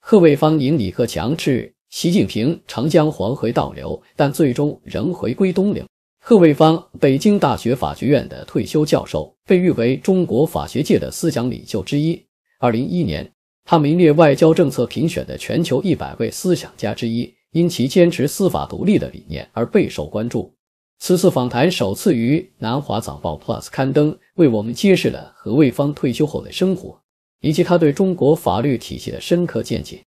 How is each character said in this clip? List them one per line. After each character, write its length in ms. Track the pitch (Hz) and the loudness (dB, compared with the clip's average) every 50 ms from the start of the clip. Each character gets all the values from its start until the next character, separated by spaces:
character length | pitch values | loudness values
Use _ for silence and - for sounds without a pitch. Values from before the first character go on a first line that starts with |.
贺 180 | _ - - 208 | _ 4 4 6
卫 160 | 170 160 143 | 8 6 6
方 240 | 135 - 156 156 156 | 4 2 2 2 2
引 180 | 135 127 160 | 2 0 0
李 140 | 156 107 90 | 0 0 -2
克 160 | - - 123 | -2 -2 -2
强 300 | 113 - 78 82 113 156 | -2 -2 -4 -4 -4 -4
至 360 | 165 - 180 135 117 110 - _ _ _ _ | -4 -2 -2 -2 -2 -4 -8 _ _ _ _
习 200 | - - - 160 | -12 -4 -2 0
近 160 | 175 208 127 | 2 2 0
平： 340 | 95 - 104 107 139 175 - _ | 0 -2 -2 -2 -2 -2 -4 _
“长 220 | - - - 120 160 | -12 -8 -4 -4 2
江 240 | 151 175 151 156 151 | 4 4 4 2 -2
黄 240 | - - 101 131 | -4 -4 -6 -4
河 160 | 151 - - 123 | -4 -4 -2 -2
倒 180 | - 147 135 | -2 -4 -4
流， 320 | - - 67 78 78 - _ _ _ | -8 -12 -10 -10 -10 -10 _ _ _
但 160 | - 147 143 143 | -2 -2 -2 2
最 200 | - 165 139 120 | 0 0 0 2
终 280 | - 147 147 - - _ | 0 -2 -4 -4 -8 _
仍 320 | - - - 107 165 180 | -10 -8 -6 -4 -4 -6
回 180 | - - 110 127 | -4 -6 -6 -4
归 200 | - 202 185 180 | -2 -2 -2 0
东 200 | 196 190 208 185 | 0 0 0 -2
流。” 120 | 110 - - _ _ _ _ _ _ | -4 -8 -12 _ _ _ _ _ _
贺 180 | _ - 240 | _ 4 6
卫 160 | 208 175 160 143 | 8 8 6 6
方， 320 | - 160 156 160 165 - _ _ - | 6 4 4 4 2 -2 _ _ 0
北 180 | - 143 135 | 2 2 2
京 220 | 143 - 214 208 202 | 2 2 2 2 2
大 180 | 180 147 117 | 2 0 -2
学 160 | 92 - 117 123 | -2 -2 -2 -2
法 220 | 135 - 76 71 | -2 -2 -6 -6
学 120 | - - | -4 0
院 220 | 113 147 131 71 67 | 0 0 0 0 -4
的 160 | 65 64 - | -14 -16 -18
退 200 | - - 156 104 | -6 -6 -6 -6
休 180 | 92 - 156 151 | -2 0 0 0
教 220 | 151 - 143 147 | 2 0 0 0
授， 260 | - - - 76 - _ _ _ | -2 -6 -6 -6 -6 _ _ _
被 120 | - 196 | 2 2
誉 140 | 180 180 180 127 | 4 4 2 2
为 240 | 117 113 120 135 | 2 0 0 0
中 300 | - - - 190 185 175 | 0 0 0 2 2 2
国 180 | - - 117 151 | 0 2 0 0
法 220 | 160 - 82 73 | 0 0 -6 -6
学 160 | 78 - 113 156 | -4 -4 -4 0
界 160 | - 196 123 | 2 0 0
的 100 | - 64 | 0 -2
思 220 | - - - 165 | -8 -4 -4 -2
想 180 | 143 120 120 127 | -2 -2 -4 -4
领 160 | 117 - - | -6 -8 -12
袖 200 | - - 104 92 | -8 -8 -8 -6
之 160 | - - 143 | -2 -2 -2
一。 200 | 151 160 165 - _ _ _ _ _ _ _ _ | 0 -2 -2 -4 _ _ _ _ _ _ _ _
二 140 | - 120 117 | -2 0 0
零 120 | 113 131 | 0 -2
一 160 | - - 175 | -2 -2 -2
一 40 | 160 | -2
年， 260 | - 78 76 - - _ _ _ _ _ _ _ - | -2 -2 -6 -6 -10 _ _ _ _ _ _ _ 2
他 120 | - 165 | 2 2
名 180 | 151 143 156 175 | 4 2 2 4
列 140 | 180 156 147 | 4 4 6
外 200 | 156 170 151 135 | 6 6 4 6
交 220 | - 170 160 160 | 4 4 4 4
政 160 | 170 175 143 | 4 2 0
策 160 | - - 120 | 0 -2 -4
评 220 | - - 107 135 170 | -4 -2 -4 -4 -4
选 180 | - - - | -4 -6 -8
的 100 | - 65 | -8 -12
全 240 | - - - 113 135 | -14 -8 -4 -2 -2
球 220 | 170 - 131 127 185 | 0 0 -2 -2 0
一 100 | 196 151 | 0 -2
百 220 | - - 67 - - | -2 -4 -10 -6 -6
位 100 | 117 113 | -6 -6
思 240 | - - - 185 175 | -6 -4 0 0 0
想 180 | 147 - - - | 0 -2 -12 -14
家 180 | - - 107 113 | -8 -6 -6 -6
之 140 | - - 117 | -4 -4 -4
一， 260 | 113 120 123 - _ _ _ _ | -4 -4 -6 -6 _ _ _ _
因 180 | _ 160 170 175 | _ 0 0 0
其 200 | 170 - 120 135 | 0 0 -2 0
坚 200 | - 190 175 170 | 4 4 4 4
持 200 | - - 123 147 | 4 0 -4 -4
司 200 | - - 202 175 | -2 0 -2 0
法 160 | - 76 71 | 0 -2 -6
独 200 | - - - - | -6 -8 -4 0
立 120 | 180 214 | 0 2
的 120 | 147 - 69 | 0 0 -4
理 160 | - - - - | -10 -16 -16 -12
念 200 | 78 71 - _ _ | -12 -12 -12 _ _
而 140 | - 117 | -6 -6
备 220 | 110 - 214 156 - | -2 -2 -2 -2 -2
受 180 | - - 76 | -4 -8 -10
关 220 | 76 - 104 110 120 | -6 -6 -6 -6 -4
注。 260 | - 120 90 - _ _ _ _ _ _ _ _ _ _ | -6 -6 -8 -8 _ _ _ _ _ _ _ _ _ _
此 180 | - - 185 180 | -2 0 0 4
次 100 | 175 185 | 4 2
访 200 | - 139 123 123 | 2 2 -2 -2
谈 200 | 120 120 135 180 | 0 0 0 0
首 240 | 175 - 131 95 101 | 0 0 -4 -4 -4
次 220 | - - 220 156 | -2 0 0 0
于 340 | 117 113 120 143 160 - - _ _ | 2 2 0 0 0 -2 -6 _ _
《南 220 | 110 107 120 139 | -6 -4 -4 -4
华 200 | 143 - - 107 | -4 -4 -6 -6
早 160 | 113 - 71 | -6 -8 -12
报 200 | 73 - 87 78 | -8 -8 -8 -8
Plus》 300 | 78 - - 113 - - - | -8 -6 -8 -8 -8 -8 -12
刊 240 | - - 135 135 139 | -6 -4 -4 0 2
登， 240 | 151 147 151 - - _ _ _ | 2 2 2 -2 -6 _ _ _
为 120 | - 175 | 2 4
我 160 | 143 113 107 104 | 4 4 2 -2
们 100 | 113 120 | -4 -6
揭 220 | - - 196 190 | 0 4 4 4
示 160 | 170 - 170 | 4 2 -2
了 220 | - 65 - - _ | -4 -4 -14 -18 _
何 180 | _ - 101 107 | _ -8 -2 2
卫 160 | 143 156 127 | 2 2 2
方 240 | 117 - 143 143 147 | 2 0 -2 -2 -2
退 200 | - - 143 120 | -2 -4 -4 0
休 120 | - 151 | 0 -2
后 160 | 147 - - | -2 -2 -8
的 120 | - - - | -10 -10 -6
生 240 | - 185 190 190 | -2 -2 -2 -2
活， 200 | - - - - _ _ _ _ _ _ _ _ _ | -4 -6 -14 -18 _ _ _ _ _ _ _ _ _
以 120 | - 143 160 | -2 -2 0
及 120 | 165 175 | 0 2
他 120 | 175 180 | 2 4
对 160 | 175 165 151 139 | 4 4 2 2
中 220 | - 196 190 180 | 2 0 -2 0
国 220 | - - 135 160 | 0 2 2 2
法 240 | 165 - - 90 101 | 2 0 -2 -2 0
律 180 | 117 147 131 113 | 0 0 -2 -2
体 180 | - - - | -4 -8 -12
系 140 | - - - | -10 -10 -10
的 100 | - - | -10 -10
深 240 | - - 175 175 175 | -2 0 0 0 0
刻 200 | 165 - 113 - | -2 -4 -6 -6
见 180 | - 123 90 76 | -4 -6 -6 -6
解。 180 | - - - _ | -10 -16 -20 _